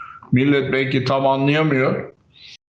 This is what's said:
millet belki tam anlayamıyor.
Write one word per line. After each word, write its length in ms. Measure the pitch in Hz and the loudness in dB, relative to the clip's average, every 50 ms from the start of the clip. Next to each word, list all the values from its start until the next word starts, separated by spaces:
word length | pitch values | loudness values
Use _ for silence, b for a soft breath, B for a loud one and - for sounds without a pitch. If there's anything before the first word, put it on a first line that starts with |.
| B B B B B - | B B B B B 0
millet 420 | - 123 135 143 143 139 131 131 - | 0 2 4 4 2 2 0 0 -2
belki 300 | 131 135 131 151 135 127 | -2 -2 0 -2 -2 0
tam 240 | 131 139 135 135 | 0 -2 0 2
anlayamıyor. 840 | 135 135 135 139 143 147 156 156 156 139 131 131 98 95 - - - - _ _ B B B B B B B _ _ _ | 0 0 2 0 0 2 2 0 0 0 0 0 0 -2 -4 -8 -12 -18 _ _ B B B B B B B _ _ _